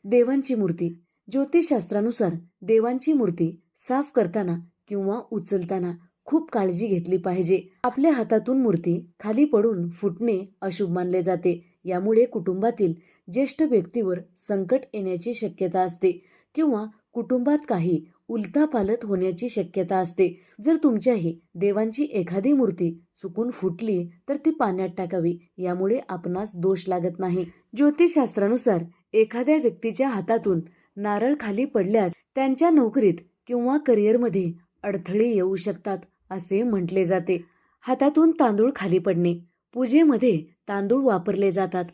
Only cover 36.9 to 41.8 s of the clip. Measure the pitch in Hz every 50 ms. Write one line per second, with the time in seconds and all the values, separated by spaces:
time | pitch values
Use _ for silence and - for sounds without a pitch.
36.9 | 185 190 190 170 190 185 175 - 180 175 175 _ _ _ _ _ _ _ _ 247
37.9 | 254 254 277 285 294 311 320 330 320 330 285 233 208 202 220 254 285 - 196 190
38.9 | 175 185 170 202 180 170 175 175 175 175 - _ _ _ _ _ _ 240 262 226
39.9 | 247 311 330 302 254 214 254 247 190 156 160 - _ _ _ - 202 202 196 202
40.9 | 240 277 269 254 202 180 175 214 190 185 196 196 170 196 190 180 185 185